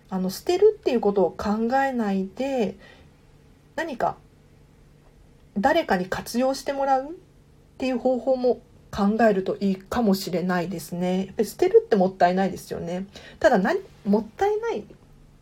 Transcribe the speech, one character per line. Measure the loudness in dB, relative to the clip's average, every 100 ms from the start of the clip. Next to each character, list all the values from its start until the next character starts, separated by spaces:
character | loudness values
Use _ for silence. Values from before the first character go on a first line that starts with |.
| -8
あ | -4
の、 | -4
捨 | -4
て | -2 4
る | 4 4
っ |
て | 0
い | 0
う |
こ | 2
と | 2 0
を |
考 | 0 -4 -2 0 0
え | 0
な | 0 -2
い | -2 -4 -6
で、 | -4 -2 -2 -6 -18 -20 -20 _ _ -20 -20 -20 _ -8
何 | -8 -4
か | -4 -6 -14 -20 -20 -20 -20 -20 -20 -20 -20 -20 -20 -20 -10 0
誰 | 2 2 2
か | 0
に | -2
活 | -8 -6 -2
用 | -2
し | -2
て | -6
も | -2 0
ら | 0
う | -2
っ | -12 -20 -20 -20 -20 -20 -6
て | -4
い |
う | 0
方 | 0 0
法 | 0 0
も | 0 -2 -6 -20 -10
考 | -2 0 4 4
え |
る | 4
と | -2 -2
い | -2
い | -2
か | -4 0
も | 2
し | 0 0
れ | -4
な | -2 -2
い | -4
で | -8
す | -10
ね。 | -4 -2 -2 -4
や |
っ | -4
ぱ |
り | -4
捨 | 0
て | 4
る | 4
っ | 4
て | 2
も | 2
っ |
た | 2 2
い | 2
な | -2
い |
で | -4
す | -10
よ | -10
ね。 | -6 -8 -8 -16 -20 2
た | 4
だ、 | 4
何、 | 2 -2 -6 -8 0
も | 0
っ | -2 -2
た | -2
い | 0
な | -2
い | -6
っ | -8 -20 -20 -20 -20 -16